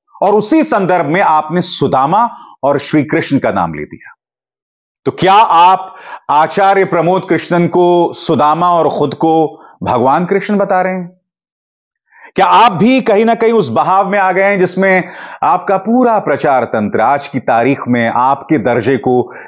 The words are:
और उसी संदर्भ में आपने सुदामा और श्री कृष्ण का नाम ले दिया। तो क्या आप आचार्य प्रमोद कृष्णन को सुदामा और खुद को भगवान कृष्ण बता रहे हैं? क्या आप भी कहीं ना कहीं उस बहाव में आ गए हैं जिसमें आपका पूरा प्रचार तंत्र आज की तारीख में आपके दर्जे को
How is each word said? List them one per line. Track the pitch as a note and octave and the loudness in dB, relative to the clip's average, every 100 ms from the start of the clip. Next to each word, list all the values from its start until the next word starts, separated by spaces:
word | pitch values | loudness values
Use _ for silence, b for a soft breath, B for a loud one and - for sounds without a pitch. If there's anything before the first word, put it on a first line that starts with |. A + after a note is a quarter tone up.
| _ B | _ B
और | F#3 G#3 | 0 0
उसी | G#3 D#4+ | 2 0
संदर्भ | D4 A3 F3+ F3+ D3 | 0 0 0 0 0
में | F3 | 0
आपने | D#3+ D#3 D3 F3 | 0 0 0 -4
सुदामा | - - C#3 C3 C#3 G3 A#3 B B B | -2 -2 0 0 0 0 0 B B B
और | C#3 C#3+ | -2 -2
श्री | - D#3 | -2 -2
कृष्ण | B2+ E3 - C3+ | 0 -2 -2 -2
का | A2+ | -2
नाम | G2 E2+ | -2 -4
ले | D2+ | -6
दिया। | D2+ - - - _ _ _ _ _ _ _ _ - | -12 -16 -20 -20 _ _ _ _ _ _ _ _ -8
तो | |
क्या | - F#3 G3+ | -2 2 4
आप | A3 E3+ F3 F#3+ - - B B B | 4 6 4 4 -2 -18 B B B
आचार्य | D3 D#3 G3 G3 G3 F#3 | 0 0 2 2 2 0
प्रमोद | F3 D#3+ F#3 - | 0 0 0 -2
कृष्णन | E3 - F3 E3+ | -4 -2 -2 0
को | F3 F3 F3 E3+ | 2 2 2 0
सुदामा | - - D#3 D3 D#3 F3 | -2 -2 0 0 0 0
और | E3+ D3+ | 0 0
खुद | - D3 | -2 -4
को | - E3 D#3+ D3+ - B B | -2 0 0 0 -6 B B
भगवान | - B2 B2+ D3+ F3 | -4 0 2 0 0
कृष्ण | G3 F#3+ G3+ | -4 -2 -2
बता | G3 F#3 | 0 -2
रहे | F#3 | -2
हैं? | F#3 F3 - _ _ _ _ _ _ _ _ _ B B B | -6 -10 -16 _ _ _ _ _ _ _ _ _ B B B
क्या | F#3 | 2
आप | F3+ A#3 | 4 4
भी | E3+ A3 C4 | 4 2 2
कहीं | A3 G3+ A3+ | 2 2 2
ना | A3+ | 2
कहीं | A3+ | 2
उस | A3+ C#3 | 0 0
बहाव | A#2 D#3 F#3 G3 | -2 0 0 0
में | G3+ | 0
आ | F#3+ | 0
गए | F#3 | 0
हैं | G3 G3+ | 0 0
जिसमें | F3+ F#3 F#3+ F#3 F3 B B B | 0 0 0 0 -2 B B B
आपका | D3+ F3+ G3 G3 | -2 0 -2 -4
पूरा | G#3+ A#3+ B3 G#3+ | 0 0 2 0
प्रचार | D3 C#3+ D3+ C3 | -2 -2 0 0
तंत्र | A2+ A2+ G#2 G#2+ | 0 -2 -2 0
आज | A#2 C#3+ - | 0 0 -4
की | C3 | -6
तारीख | - A2+ A#2+ C3 - | -2 0 2 0 -2
में | B2 A2+ | -2 0
आपके | - C3 C#3 - D3+ | 0 0 -2 -2 -2
दर्जे | F#2+ B2+ A2 C3+ | 0 0 0 -2
को | C3 B2 A#2 B | 0 0 -2 B